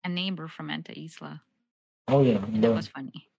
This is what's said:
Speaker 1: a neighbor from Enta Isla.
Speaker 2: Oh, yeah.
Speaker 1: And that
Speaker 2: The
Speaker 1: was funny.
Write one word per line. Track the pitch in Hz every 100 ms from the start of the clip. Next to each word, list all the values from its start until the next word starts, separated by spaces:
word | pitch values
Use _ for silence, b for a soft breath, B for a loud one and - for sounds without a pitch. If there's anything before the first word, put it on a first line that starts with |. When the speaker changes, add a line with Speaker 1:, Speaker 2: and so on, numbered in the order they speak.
| 180
Speaker 1:
a |
neighbor | 175 190 180 160
from | - 156
Enta | 151 165 -
Isla. | 160 - 147 156 _ _ _ _ _ _ -
Speaker 2:
Oh, | 139
yeah. | 131 104 101
Speaker 1:
And | 110
that | 113
Speaker 2:
The | 110
Speaker 1:
was | 110
funny. | 139 - 160 _